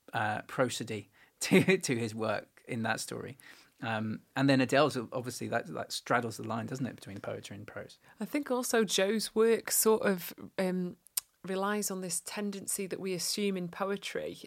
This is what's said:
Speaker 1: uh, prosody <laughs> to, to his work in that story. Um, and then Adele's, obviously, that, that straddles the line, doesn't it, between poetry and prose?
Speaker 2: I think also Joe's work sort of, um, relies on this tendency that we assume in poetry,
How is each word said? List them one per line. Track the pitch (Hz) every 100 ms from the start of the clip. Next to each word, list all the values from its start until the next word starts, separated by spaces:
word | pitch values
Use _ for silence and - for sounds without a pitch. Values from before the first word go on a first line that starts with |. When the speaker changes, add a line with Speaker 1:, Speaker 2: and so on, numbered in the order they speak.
| _
Speaker 1:
uh, | 117 107 110 -
prosody | - 127 - 117 110 - _ _
<laughs> | -
to, | - 190 170 190
to | - 120
his | 117 110
work | 107 101 - _ -
in | 123
that | 110 -
story. | - 117 - - - - - _
Um, | 120 110 110 107 - -
and | 139
then | 131
Adele's, | 127 135 147 127 113
obviously, | 131 123 117 110
that, | 117 -
that | 123 -
straddles | - - 123 117 -
the | 113
line, | 113 113
doesn't | 135 117
it, | -
between | - 98
poetry | - 107 - 104
and | 104
prose? | - - - _ -
Speaker 2:
I | 208
think | 302 285
also | 247 247 240 208
Joe's | - 190 220 - -
work | 226 226 -
sort | - 220 214
of, | - 185 170 - - -
um, | 185 185 180 - - - - _ 175
relies | 190 196 208 202
on | 190
this | 185 170 -
tendency | - 208 196 - - 190
that | -
we | 190
assume | 180 - - 202 190
in | 175
poetry, | 170 196 196 - - 156 175